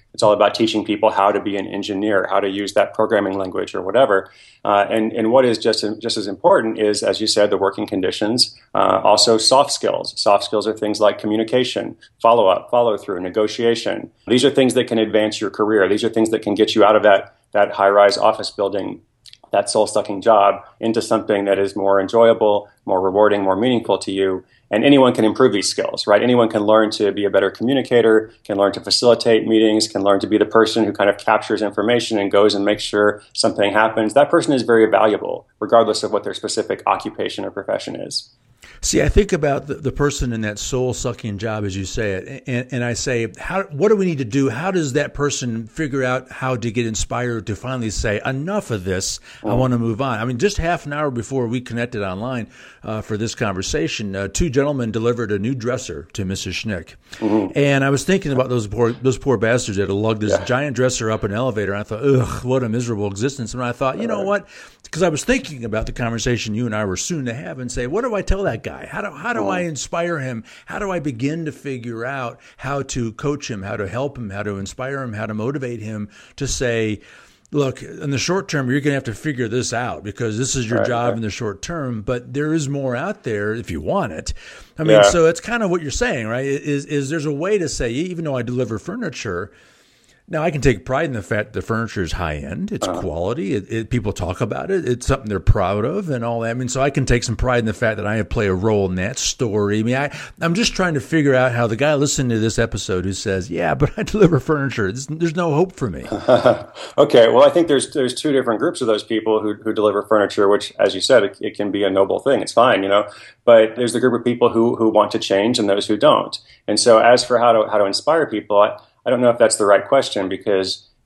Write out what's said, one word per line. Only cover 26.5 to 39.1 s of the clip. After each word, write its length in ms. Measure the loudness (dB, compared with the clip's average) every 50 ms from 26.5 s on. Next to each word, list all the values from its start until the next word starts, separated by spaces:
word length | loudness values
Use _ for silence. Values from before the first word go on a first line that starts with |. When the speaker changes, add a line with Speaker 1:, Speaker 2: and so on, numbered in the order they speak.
| 2 0 2
Speaker 1:
learn 260 | 4 4 4 4 2 0
to 200 | 0 0 0 0
be 120 | 0 -2
a 60 | 2
better 220 | 2 2 2 2 -2
communicator, 800 | -2 -2 0 0 0 0 2 2 4 6 6 4 4 2 0 -14 _ _
can 140 | -6 0
learn 160 | 2 2 0 0
to 80 | -2
facilitate 640 | -4 -2 -2 2 4 4 4 4 4 2 2 2 2
meetings, 400 | 2 2 4 4 4 4 2 0
can 160 | 0 -4 -2 2
learn 160 | 2 2 2
to 80 | 2
be 120 | 0 2 0
the 60 | 0
person 380 | 4 4 4 4 4 4 0 0
who 100 | 0 2
kind 160 | 0 2 2
of 100 | 2 0
captures 440 | 0 0 0 0 0 -2 -2 -2 -2
information 560 | -2 -2 -2 0 2 0 0 0 -2 -2 -2
and 140 | -2 2 2
goes 200 | 4 4 4 2
and 120 | 2 0
makes 180 | -2 -2 -2 -4
sure 400 | -4 0 2 2 2 2 -2 -10 _ -8
something 400 | -2 -2 -2 0 0 0 2 4
happens. 420 | 2 2 2 2 0 -2 2 4
That 140 | 4 4 4
person 240 | 4 0 2 2 0
is 100 | 0 2
very 240 | 4 4 6 6 6
valuable, 560 | 4 4 4 4 2 0 -4 -6 -8 -8 -10 _ _ -10
regardless 420 | -4 2 4 4 4 4 0 -2 -2
of 80 | -2
what 140 | -2 -2 -4
their 100 | -4 -10
specific 480 | -8 -8 -6 -4 -4 -4 -4 -6 -4 0
occupation 600 | -2 -2 -2 -2 -10 -8 -6 -6 -6 -6 -8 -8
or 80 | -8 -8
profession 420 | -10 -8 -6 -6 -6 -6 -8 -10
is. 340 | -10 -12 -8 -8 -10 -10 _ _ _ _ _ _ _ -20 -20 -20 -10 -6
Speaker 2:
See, 180 | -2 0 2
I 80 | 2
think 240 | 4